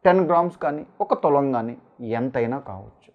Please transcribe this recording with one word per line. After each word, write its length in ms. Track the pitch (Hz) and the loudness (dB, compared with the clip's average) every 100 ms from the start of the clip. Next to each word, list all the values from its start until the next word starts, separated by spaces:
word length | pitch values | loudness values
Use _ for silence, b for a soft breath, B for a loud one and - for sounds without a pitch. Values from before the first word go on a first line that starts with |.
| 190 | 4
టెన్ 160 | 185 165 | 4 4
గ్రామ్స్ 320 | 170 175 - | 2 2 -4
కానీ, 260 | 160 147 151 _ | -6 -6 -12 _
ఒక 120 | 202 185 | -2 0
తులం 320 | 165 143 139 | 2 2 2
కానీ, 240 | 123 113 120 _ _ 117 | -2 -4 -10 _ _ -6
ఎంతైనా 480 | 117 127 127 117 135 | -2 -2 -2 -2 -4
కావచ్చు. 500 | 135 95 107 _ _ | -10 -16 -16 _ _